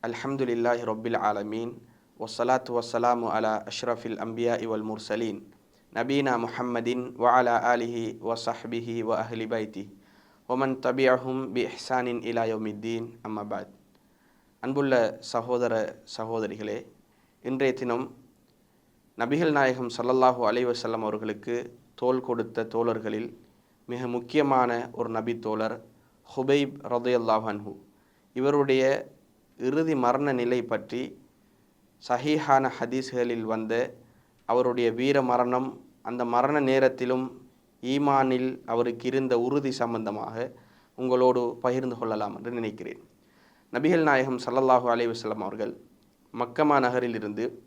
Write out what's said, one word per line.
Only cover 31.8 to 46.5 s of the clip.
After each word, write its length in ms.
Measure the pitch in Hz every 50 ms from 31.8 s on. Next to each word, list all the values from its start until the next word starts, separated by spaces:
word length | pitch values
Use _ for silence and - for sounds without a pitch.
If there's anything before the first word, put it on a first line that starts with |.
| _ _ _ _ - -
சஹீஹான 640 | 123 123 131 151 151 156 151 147 139 135 135 127 123 -
ஹதீஸ்களில் 640 | 131 120 123 131 131 131 - 123 123 120 120 117
வந்த 520 | 110 107 110 110 110 110 113 117 127 - - - - _ _ _ _ _ _ _ _
அவருடைய 460 | - 117 123 127 127 123 123 120 117
வீர 300 | 110 117 127 135 139 139
மரணம், 600 | 131 123 123 120 123 123 123 127 131 135 - - - - _ _
அந்த 240 | _ - 120 123 123
மரண 340 | 120 117 120 123 139 147 151
நேரத்திலும் 880 | 139 131 131 135 135 131 131 127 123 123 127 127 131 127 - - - - _ _ _ _ _ _
ஈமானில் 800 | - 123 135 143 143 143 139 135 131 131 127 127 127 131 127 - -
அவருக்கு 420 | - 113 117 120 123 117 117 117 127
இருந்த 320 | 127 135 135 127 123 117
உறுதி 320 | 120 123 135 147 143 135
சம்பந்தமாக 800 | 123 - 120 117 117 113 110 107 104 104 110 113 113 110 120 135 - - - _ _ _ _ _ _
உங்களோடு 600 | - 127 127 127 127 127 127 123 123 120 120 120 117
பகிர்ந்து 360 | - 127 123 131 131 127 120 113
கொள்ளலாம் 400 | 117 113 110 107 107 104 104 -
என்று 140 | 104 117
நினைக்கிறேன். 520 | 120 120 113 107 104 110 90 - - - - _ _ _ _ _ _ _ _ _ _ _ _ _
நபிகள் 300 | - 117 139 156 180 170
நாயகம் 360 | 160 151 143 131 131 135 127 123
ஸல்லல்லாஹு 480 | 123 - 120 131 131 131 127 123 123 123
அலைஹி 260 | 117 120 120 117 113
வஸல்லம் 280 | 117 - 110 107 110
அவர்கள் 360 | 101 95 98 107 107 117 - - - - _ _ _ _ _ _ _ _ - 117
மக்கமா 400 | 123 120